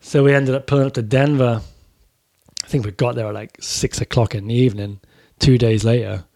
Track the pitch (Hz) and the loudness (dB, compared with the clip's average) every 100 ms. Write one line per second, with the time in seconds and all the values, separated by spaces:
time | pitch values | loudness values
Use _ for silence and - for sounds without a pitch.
0 | - 147 139 139 135 131 127 143 135 135 | -2 2 4 4 2 -2 0 0 0 -2
1 | 110 131 139 147 127 113 - - _ _ | -2 2 2 2 2 0 -6 -18 _ _
2 | _ _ _ _ _ - - 147 104 95 | _ _ _ _ _ -16 -4 -4 -4 -2
3 | 123 123 110 104 110 _ - - 131 - | -4 -2 -6 -8 -12 _ -10 -6 -4 -4
4 | - - 113 104 101 117 127 104 101 101 | -2 0 0 -2 -4 2 2 0 -10 -12
5 | _ _ _ _ - 127 117 110 110 120 | _ _ _ _ 4 4 4 2 2 0
6 | 104 98 90 | 0 -8 -10